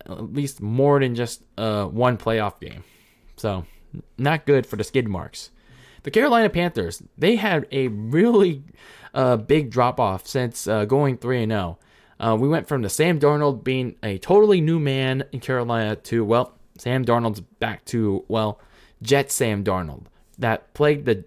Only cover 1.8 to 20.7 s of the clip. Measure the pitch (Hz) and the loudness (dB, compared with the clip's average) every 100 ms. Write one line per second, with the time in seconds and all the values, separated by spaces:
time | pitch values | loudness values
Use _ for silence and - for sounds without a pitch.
1.8 | 95 107 127 113 - 113 104 - 64 - | -4 0 0 2 -2 -2 -2 -6 -16 -18
2.8 | - _ _ _ - - 107 95 85 - | -20 _ _ _ -20 -8 -6 -6 -8 -18
3.8 | - 135 - - 139 156 - 135 117 104 | -20 -18 -18 -4 -2 -2 2 2 2 -6
4.8 | 107 135 113 92 76 - - _ _ - | -4 -2 -2 -6 -10 -16 -20 _ _ -20
5.8 | - - 147 208 277 233 214 170 175 139 | -20 -16 -2 2 4 4 2 2 -2 -2
6.8 | 85 - - - 165 233 208 165 - 135 | -6 -8 -18 0 2 2 2 -2 -2 -2
7.8 | 131 104 110 151 233 220 190 143 139 _ | -2 -4 -2 2 4 6 4 0 -12 _
8.8 | - - - 135 127 117 107 151 135 120 | -20 -20 -10 -2 2 2 2 0 2 0
9.8 | 120 127 107 95 - 135 123 - - 110 | 0 2 -2 -2 -4 -4 -4 -6 -2 -2
10.8 | 107 135 143 123 117 127 110 107 90 82 | 2 2 2 0 -4 -2 0 -2 -4 -8
11.8 | _ _ _ _ 113 110 139 160 - 139 | _ _ _ _ 0 2 2 0 -2 -4
12.8 | 101 - 165 160 143 147 147 120 131 131 | -4 0 2 4 2 4 0 -2 -4 -4
13.8 | 123 - 110 95 - 196 214 190 156 165 | -4 -6 -6 -6 2 6 6 4 2 0
14.8 | 143 135 131 131 - 127 - 131 120 117 | 0 0 -2 -2 -6 -10 -4 -2 0 -2
15.8 | 107 104 - 117 107 117 127 _ - - | -2 -4 -4 -2 2 0 0 _ -20 -12
16.8 | 123 131 117 120 117 101 - _ 110 104 | -4 -2 2 0 0 -6 -12 _ -6 -6
17.8 | - 117 107 98 - 110 107 104 - _ | -6 -2 0 -2 -2 -2 -2 -6 -16 _
18.8 | _ _ 110 139 139 - 117 101 98 92 | _ _ 0 2 2 -2 -2 -2 -2 -2
19.8 | 80 65 - _ _ - 117 113 - | -4 -12 -20 _ _ -4 -2 -2 -6